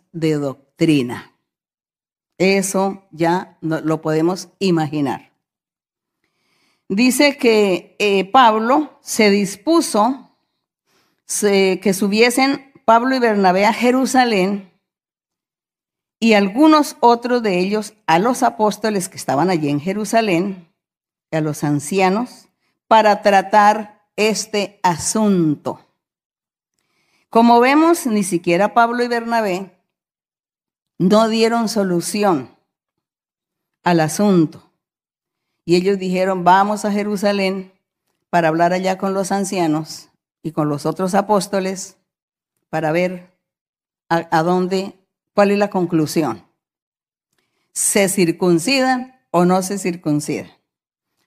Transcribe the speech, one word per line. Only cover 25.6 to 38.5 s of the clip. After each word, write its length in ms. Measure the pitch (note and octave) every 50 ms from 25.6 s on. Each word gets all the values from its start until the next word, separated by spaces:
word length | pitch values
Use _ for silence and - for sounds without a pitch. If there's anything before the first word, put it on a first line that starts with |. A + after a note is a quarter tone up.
| - B2+ - - _ _ _ _ _ _ _ _ _ _ _ _ _ _ _ _ _ _ _ _ _ _ _ _ _ _ _ _ _ _
Como 320 | - A3+ A#3 A#3 A#3+ A#3+
vemos, 460 | A#3+ B3+ C#4 D4+ E4 E4 F4 E4 -
ni 180 | B3+ G#3+ G#3 G3
siquiera 480 | F#3 F#3+ E3+ - F3 E3+ F3 G3+ G#3 G#3
Pablo 320 | A#3+ A#3 A#3 A#3+ B3 A#3+
y 40 | A#3+
Bernabé 680 | A#3+ A#3 A#3 A#3 A#3 A3+ A3 G3+ F3+ F#3 G3 F3+ _ _ _ _ _ _ _ _ _ _ _ _ _ _ _ _ _ _ _ _ _ _ _ _ _
no 320 | - D#3+ F#3 G#3+ G#3+ A3+ A3
dieron 400 | A3 A3+ A3 A3+ A#3 A#3 A3+ G3+
solución 880 | - A3 G3 F#3 F3 F3 E3 - - G#3 G3+ G3+ E3+ C#3 B2+ - _ _ _ _ _ _ _ _ _ _ _ _ _ _ _ _ _ _ _ _ _ _ _ _ _ _ -
al 160 | F3 F3 E3
asunto. 720 | D#3 D#3 - - G#3 G#3 F#3+ F3 D#3 D3+ - - _ _ _ _ _ _ _ _ _ _ _ _ _ _ _ _ _ _ _ _ -
Y 100 | - E3+
ellos 220 | F3+ F3+ F#3+ G3+ F#3+
dijeron, 440 | F#3+ F#3 F3+ F3+ F#3 F#3+ F#3+ F#3 E3+
"Vamos 440 | F3 F3+ G3 G3+ G#3 G#3+ G#3 G#3
a 40 | G#3+
Jerusalén 840 | G3+ G#3 G3+ G#3 G#3 F#3 G#3 G3+ G3+ G3+ F#3+ F#3+ F#3+ G3 F#3+ F#3 _ _ _ _ _ _ _ _ _ _ _ _
para 180 | - F3 E3
hablar 240 | D#3+